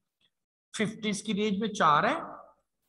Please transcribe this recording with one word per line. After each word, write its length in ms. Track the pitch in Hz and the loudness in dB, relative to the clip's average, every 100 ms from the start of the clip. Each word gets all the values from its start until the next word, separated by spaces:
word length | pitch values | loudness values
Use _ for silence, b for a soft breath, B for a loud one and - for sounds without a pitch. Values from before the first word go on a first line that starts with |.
| _ _ _ _ _ _ _ | _ _ _ _ _ _ _
फिफ्टीज 460 | - 208 - 214 196 | -4 -4 -4 -4 -4
की 120 | - | -4
range 280 | 202 214 196 | -2 0 0
में 120 | 220 | -2
चार 340 | 208 170 147 214 | 2 4 6 4
है 80 | 330 - - - _ _ _ | 0 -6 -14 -20 _ _ _